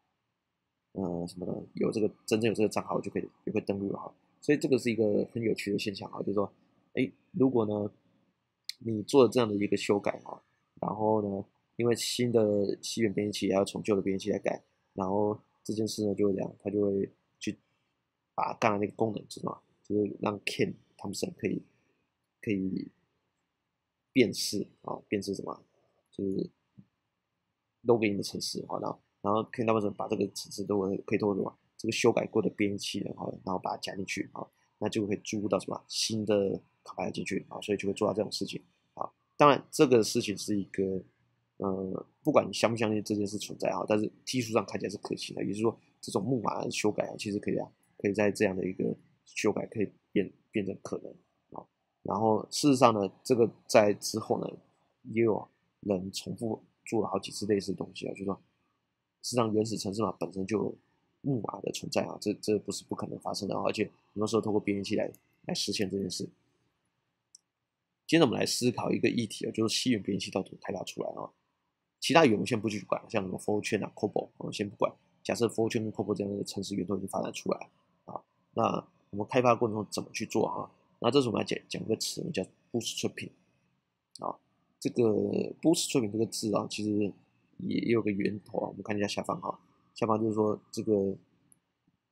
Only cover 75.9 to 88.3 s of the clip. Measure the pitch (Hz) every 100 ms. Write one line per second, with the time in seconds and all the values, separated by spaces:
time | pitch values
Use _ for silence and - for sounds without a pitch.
75.9 | - 101 101 101 101 - - 95 101 92
76.9 | 95 98 110 - - - - - _ _
77.9 | _ - - - _ _ 113 110 87 -
78.9 | _ _ 98 107 127 123 113 113 107 98
79.9 | - - - 110 110 - 101 101 _ _
80.9 | _ 117 139 123 101 101 - - - -
81.9 | 110 - - - 123 92 _ _ 120 -
82.9 | - 107 - 92 - _ _ _ _ _
83.9 | _ _ - 50 - _ _ _ - 139
84.9 | - 113 101 101 - - - 147 170 -
85.9 | 143 107 110 107 - 110 107 107 - 107
86.9 | 104 101 - _ _ _ - 98 - -
87.9 | 117 104 98 98